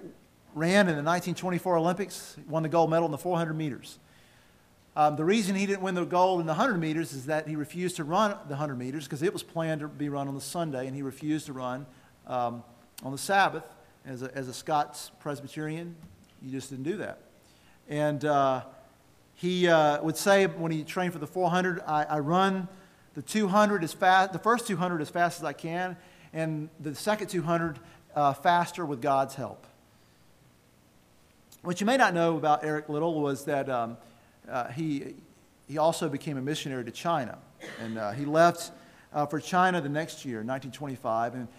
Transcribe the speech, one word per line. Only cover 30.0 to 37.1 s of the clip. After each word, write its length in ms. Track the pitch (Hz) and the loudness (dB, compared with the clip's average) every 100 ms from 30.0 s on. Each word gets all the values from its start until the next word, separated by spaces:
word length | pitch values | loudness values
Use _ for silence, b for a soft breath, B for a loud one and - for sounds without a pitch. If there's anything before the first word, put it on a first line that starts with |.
| b b b _ _ _ _ _ _ _ _ _ _ _ _ - | b b b _ _ _ _ _ _ _ _ _ _ _ _ -10
What 180 | 175 175 | -6 -2
you 60 | 208 | 2
may 120 | 269 | 4
not 160 | 220 | 4
know 220 | 170 170 160 | 4 2 4
about 280 | 151 147 | 4 2
Eric 240 | 151 151 151 | 2 -4 -2
Liddell 320 | 147 170 165 | -2 0 0
was 240 | 143 139 | 0 -2
that, 240 | 147 143 131 | -2 -2 0
um, 300 | 127 117 117 B B B B - | -2 -4 -8 B B B B -8
uh, 200 | 131 117 | -6 -6
he, 480 | 127 160 143 - - - _ _ _ - | -4 -4 -4 -6 -14 -20 _ _ _ -8
he 100 | 147 | 2
also 320 | 160 160 165 | 2 2 -2
became 300 | 139 156 139 | -4 -6 -4
a 40 | |
missionary 420 | 131 156 151 131 | -4 -4 -6 -6
to 80 | 117 | -8
China. 440 | - 175 | -6 -2